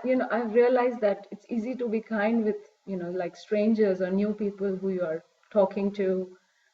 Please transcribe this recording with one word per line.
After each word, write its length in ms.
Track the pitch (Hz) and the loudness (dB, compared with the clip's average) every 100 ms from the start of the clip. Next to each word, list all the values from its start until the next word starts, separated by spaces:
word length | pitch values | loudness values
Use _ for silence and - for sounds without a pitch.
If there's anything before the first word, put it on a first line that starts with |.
you 120 | 254 254 | 0 0
know, 120 | - | 2
I've 220 | 220 226 | -2 2
realized 480 | 226 247 254 247 226 | 4 6 4 2 2
that 260 | 202 196 - | 0 0 -6
it's 140 | 202 - | -16 -8
easy 260 | 233 226 254 | -6 -4 -4
to 120 | 240 | -4
be 120 | 220 | -4
kind 420 | - 220 214 233 | -4 -2 0 2
with, 120 | 214 208 - _ - | 0 -4 -8 _ -10
you 120 | 185 | -8
know, 140 | 175 | -6
like, 240 | 185 175 - | -6 -6 -8
strangers 680 | - 208 214 220 208 190 | -4 0 2 4 2 2
or 80 | 185 | 0
new 240 | 196 208 | 0 0
people 420 | 208 202 196 196 185 | -2 -4 -4 -4 -2
who 140 | 190 | -2
you 140 | 180 | -2
are 200 | 165 165 - _ _ | -4 -6 -10 _ _
talking 400 | 214 190 202 202 | 2 2 2 -4
to, 420 | 202 190 185 185 - _ _ _ | 0 0 0 -4 -12 _ _ _